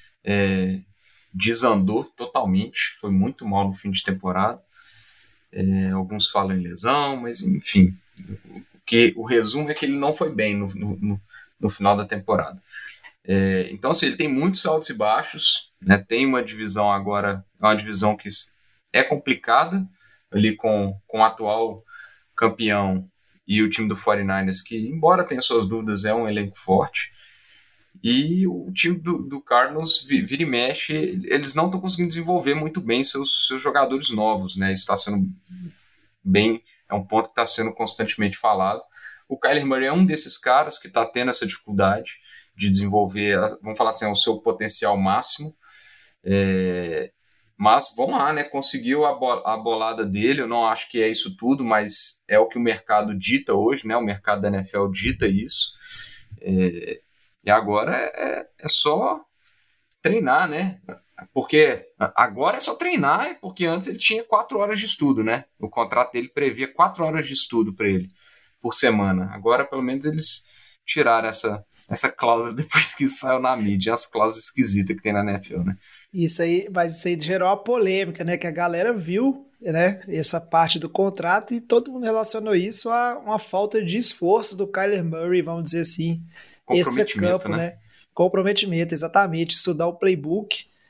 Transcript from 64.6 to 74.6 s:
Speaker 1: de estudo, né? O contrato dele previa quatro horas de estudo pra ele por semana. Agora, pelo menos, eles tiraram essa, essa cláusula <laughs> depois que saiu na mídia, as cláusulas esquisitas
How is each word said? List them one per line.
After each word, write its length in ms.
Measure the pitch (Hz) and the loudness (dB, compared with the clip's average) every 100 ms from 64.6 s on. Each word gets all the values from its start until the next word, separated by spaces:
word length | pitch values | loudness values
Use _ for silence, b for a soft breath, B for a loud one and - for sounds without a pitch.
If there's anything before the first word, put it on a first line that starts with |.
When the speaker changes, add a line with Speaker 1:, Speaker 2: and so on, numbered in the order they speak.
| 208 214 | -2 -2
Speaker 1:
de 60 | |
estudo, 400 | 220 - 147 113 | -4 0 2 2
né? 200 | 110 123 - _ | 0 -2 -4 _
O 120 | 104 | -6
contrato 420 | - 113 120 123 | -4 0 0 0
dele 160 | 123 127 | -2 -6
previa 420 | - 139 113 135 | -2 -2 -2 -4
quatro 340 | - 185 180 | 0 0 0
horas 220 | 160 160 139 | -4 -4 -4
de 60 | |
estudo 420 | 135 - 117 107 | -4 0 0 0
pra 140 | 95 104 | 0 0
ele 200 | 95 92 b b b b _ | 0 -2 b b b b _
por 140 | 117 | -4
semana. 560 | - 127 107 98 92 95 | 2 2 2 2 0 -2
Agora, 320 | 101 110 123 | -2 0 2
pelo 160 | 139 135 | 0 -4
menos, 240 | 127 135 | -4 -4
eles 400 | 147 160 - - B B B B | -4 0 0 0 B B B B
tiraram 440 | - 156 123 113 113 | -4 2 4 4 2
essa, 360 | 107 110 104 - b - | 0 -2 -4 -10 b -8
essa 220 | 95 131 | -2 -2
cláusula 420 | - 120 117 117 | 0 2 2 2
<laughs> 0 | |
depois 420 | 113 156 - - | -6 -2 2 2
que 140 | - 135 | 2 0
saiu 320 | - 131 127 | 0 0 0
na 160 | 127 123 | 0 0
mídia, 380 | 104 98 104 | 0 0 0
as 100 | 120 | 2
cláusulas 400 | - 110 110 110 | 0 2 0 0
esquisitas 500 | - - | -2 0